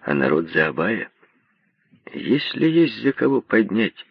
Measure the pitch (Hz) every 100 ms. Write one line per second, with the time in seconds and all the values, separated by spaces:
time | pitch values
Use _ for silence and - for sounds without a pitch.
0 | - 71 67 76 82 85 78 67 90 110
1 | - _ _ _ _ _ _ _ _ _
2 | - - 80 143 - - 156 160 156 110
3 | 131 - 135 135 - 113 104 107 110 -
4 | -